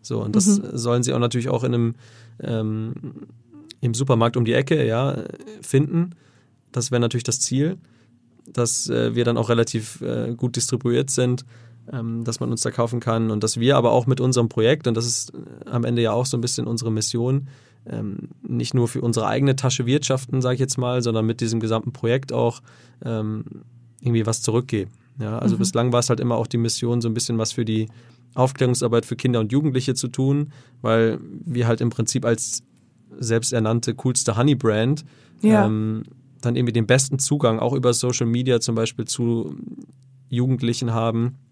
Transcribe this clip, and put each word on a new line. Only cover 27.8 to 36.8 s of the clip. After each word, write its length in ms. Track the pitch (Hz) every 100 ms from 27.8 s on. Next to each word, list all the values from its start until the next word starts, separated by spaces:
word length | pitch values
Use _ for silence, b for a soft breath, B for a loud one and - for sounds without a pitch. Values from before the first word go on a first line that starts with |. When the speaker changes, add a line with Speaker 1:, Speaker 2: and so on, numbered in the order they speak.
| 110 B B B B
Speaker 1:
Aufklärungsarbeit 720 | - 127 135 127 120 120 117 -
für 100 | 117
Kinder 240 | 135 120
und 120 | 107
Jugendliche 420 | 131 156 127 131
zu 140 | 131 151
tun, 440 | 127 135 139 147 B B B
weil 360 | 117 113 113 - - -
wir 220 | 175 120 117
halt 140 | 117
im 100 | 120
Prinzip 340 | - 117 127
als 380 | 123 113 - - _ _ _ _ _ -
selbsternannte, 760 | 117 113 117 120 110 117 117
coolste 420 | 117 127 123 - 104
Honey-Brand, 680 | 135 135 113 107 117 147 B B B B
Speaker 2:
Ja. 240 | 208 214 202
Speaker 1:
ähm, 380 | 107 110 110 - - _ -
dann 160 | 120 120
irgendwie 160 | 123
den 140 | 117